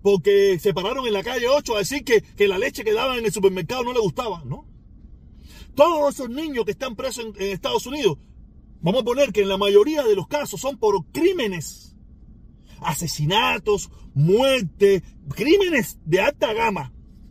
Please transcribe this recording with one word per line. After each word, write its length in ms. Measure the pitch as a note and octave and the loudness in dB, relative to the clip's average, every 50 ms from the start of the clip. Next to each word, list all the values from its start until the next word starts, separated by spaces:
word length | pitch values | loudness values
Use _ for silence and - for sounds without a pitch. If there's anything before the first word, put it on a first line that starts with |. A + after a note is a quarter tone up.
porque 560 | - G3+ G3+ F3+ - G3+ G3+ G3+ G3+ G3 F#3 E3 | 0 0 0 2 2 2 4 4 4 4 2 0
se 140 | - G3+ D#3 | 0 -2 -2
pararon 320 | F#3+ F3+ G#3+ C4 C4+ B3+ | -2 -4 -4 -4 -4 -4
en 80 | A#3 G3+ | -2 -2
la 100 | F#3+ - | -2 -4
calle 240 | A#3+ C4 B3 A#3+ B3 | -4 -4 -2 0 2
ocho 260 | C#4+ D4 - - A3 | 0 0 0 -2 -2
a 40 | G#3 | -2
decir 260 | F#3+ - C#4 C#4+ A#3 | -2 -4 -6 -6 0
que, 160 | - A3+ G3 | 2 2 2
que 260 | - - - - G3+ | 2 -2 -2 0 0
la 100 | G3 F#3 | 2 2
leche 280 | F#3+ B3 D4 - C#4+ G#3 | 0 -4 -4 -4 -4 -2
que 80 | A3 G#3 | -2 0
daban 260 | A3+ C4 C4 B3+ A#3+ | 0 0 -2 -2 -2
en 60 | A3+ | -2
el 80 | G3+ D#3+ | -4 0
supermercado 500 | G#3+ F#3+ G3 F#3 F#3 E3+ - B3 C4 A#3+ | 2 2 2 2 0 -4 -4 -4 -4 -4
no 80 | B3 | -2
le 80 | B3+ A#3+ | -2 0
gustaba, 460 | G#3+ F3 - - A#3+ G#3+ F3+ E3 C#3 | 0 0 -2 -4 -6 -8 -8 -8 -10
¿no? 200 | A#2+ - - - - - - - - - - - - - - - - - - - - - - - - - | -12 -12 -12 -14 -18 -20 -20 -20 -20 -20 -20 -20 -20 -20 -20 -20 -20 -20 -20 -20 -20 -20 -20 -20 -6 2
Todos 400 | C4+ D4 F4 E4 D4+ D4 C#4+ - | 4 4 4 4 2 0 -2 -2
esos 160 | - B3+ A3+ | -4 -8 -10
niños 340 | A#3+ D4 E4 D#4 C4+ A#3 G3+ | -8 -8 -8 -6 -4 -4 -4
que 80 | G#3 | -4
están 240 | - - C4 C4 G#3 | -6 -6 -8 -10 -8
presos 300 | G#3 B3+ C4 - B3 A3+ | -8 -8 -8 -8 -8 -12
en, 80 | A3 G3+ G3+ | -12 -10 -8
en 100 | F#3+ G3+ | -6 -6
Estados 340 | G3 F3 - B3+ A#3+ G#3+ - | -6 -6 -4 -4 -4 -4 -4
Unidos, 320 | B3 C#4 D4+ B3 F3+ C#3 - - - - - - - - - - - - - | -6 -6 -2 0 -2 -2 -2 -8 -20 -20 -20 -20 -20 -20 -20 -20 -20 -16 -4
vamos 220 | D#3 E3+ A3 C4 | -2 0 0 0
a 40 | A3 | 0
poner 280 | A#3+ A#3+ C#4 C#4+ A3+ F3+ | 0 0 2 0 2 2
que 80 | G#3 | 0
en 80 | G3 G3 | 0 0
la 80 | F#3+ | 0
mayoría 460 | G3 G3+ G3+ G3+ G3+ G#3 D4+ D#4+ D4 C4 | 0 2 6 6 6 6 6 2 0 2
de 120 | A3 G3+ | 2 0
los 120 | F#3+ - | 0 0
casos 340 | - - D4 B3+ - G3+ - | -4 -6 -6 -6 -6 -8 -8
son 160 | - C#4 C4 | -8 -8 -4
por 280 | - A3+ G#3 G#3 F#3 D3 | -2 0 0 0 0 -2
crímenes, 920 | - - C#4+ D#4+ G4 F#4 E4+ A#3 G3+ F3+ D#3+ - - - - - - - - - - - - - - - - - - - - - - - - | -6 -2 0 2 2 2 0 -2 -4 -4 -6 -8 -12 -16 -18 -20 -20 -20 -20 -20 -20 -20 -20 -20 -20 -20 -20 -20 -20 -20 -20 -20 -20 -18 -8
asesinatos, 1080 | - F#3+ D3 - F3 C#3+ - D3 D3 D#3+ F#3+ A3 B3+ B4+ - G3+ - G#3 G#3 - - - - - - - - | -6 -6 -4 -4 -6 -6 -4 -2 -2 0 2 2 0 0 -2 -2 0 -2 -2 -2 -2 -8 -16 -20 -20 -6 0
muerte, 880 | C3+ D3+ E3+ G3 A#3+ C4+ C4+ C4+ B3 F#3+ - - - G3+ G3 G3 F#3 - - - - - C#3+ | 2 4 4 4 4 4 4 2 2 -2 -6 0 2 4 4 4 2 0 -6 -16 -18 -16 -14
crímenes 680 | - - A3 D4+ F#4 G4+ G4 F4 D#4 A#3+ E3 - - - - | -8 -4 2 4 4 4 4 2 0 0 -2 -4 -8 -12 -2
de 160 | D#3 F3 F#3 | 0 0 2
alta 320 | G3+ B3+ - - D4+ A#3+ G#3+ | 2 0 0 0 -2 -2 0
gama. 400 | A3+ A#4 A4+ F#3+ E3 C3+ - - - - - - - - - | -2 -2 -2 -2 -4 -6 -10 -14 -20 -20 -20 -20 -20 -20 -20